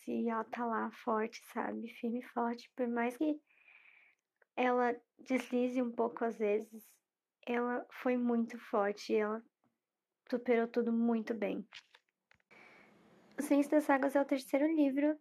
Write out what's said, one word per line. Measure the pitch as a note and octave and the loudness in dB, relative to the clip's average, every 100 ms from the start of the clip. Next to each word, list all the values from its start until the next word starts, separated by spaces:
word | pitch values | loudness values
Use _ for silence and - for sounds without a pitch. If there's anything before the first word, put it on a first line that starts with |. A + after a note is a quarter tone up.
| - | -6
e | A#3 A#3 | -2 -2
ela | A3+ | -2
tá | A3+ A#3 A#3+ | -4 -6 -4
lá | G#3+ A3+ | -2 -4
forte, | - - A3 A3+ - - | -6 -2 -2 -2 -8 -10
sabe? | A3+ - G#3+ A#3 | -6 -6 -6 -10
Firme | - A#3 B3 | -8 -6 -6
e | B3+ | -6
forte. | - A#3 A#3+ - - | -2 -2 -4 -10 -6
Por | A#3+ | -2
mais | A#3+ A#3+ B3 | 0 -2 0
que | D#4 D4 _ _ _ - _ _ _ _ _ _ _ | -2 -2 _ _ _ -20 _ _ _ _ _ _ _
ela | - B3+ B3 A#3+ A#3+ - - | -4 0 2 0 -2 -10 -16
deslize | A#3+ B3+ - B3 B3 B3+ | -2 -2 0 0 0 0
um | A#3+ | -2
pouco | A#3 A#3 - A#3 | -2 -2 -2 -4
às | G#3 | 0
vezes, | G#3 G#3+ A3 A3 - _ _ _ _ _ B3+ | 0 0 -2 -14 -20 _ _ _ _ _ -6
ela | A#3+ A#3+ A#3+ - - | -2 -2 -4 -8 -4
foi | C4 B3 | 0 2
muito | A#3+ A#3 A#3 A#3 | 2 2 0 -6
forte | - A3 G3+ G#3 - | -2 0 2 -2 0
e | A3 | 0
ela | G#3 A3 - _ _ _ _ _ _ _ - | 0 -4 -10 _ _ _ _ _ _ _ -6
superou | B3 A#3+ A#3 A#3 | -2 2 2 2
tudo | A#3+ A#3 | 0 2
muito | A3+ A#3 A3+ A3 | 2 2 2 -2
bem. | A3+ G3 F#3+ F#3+ - - - _ _ _ _ _ - - - - - _ - _ - | -4 -4 -4 -10 -18 -20 -20 _ _ _ _ _ -20 -20 -20 -20 -20 _ -20 _ -6
O | |
Silêncio | C#4+ C#4+ C#4+ | 2 2 4
das | D4+ D4 | 4 4
Águas | C4+ C#4 C#4 | 4 4 2
é | |
o | |
terceiro | C#4 C4+ - C#4 D#4 | 2 -2 0 2 2
livro | D#4+ C#4 C4+ D4 D4+ | 4 4 4 2 0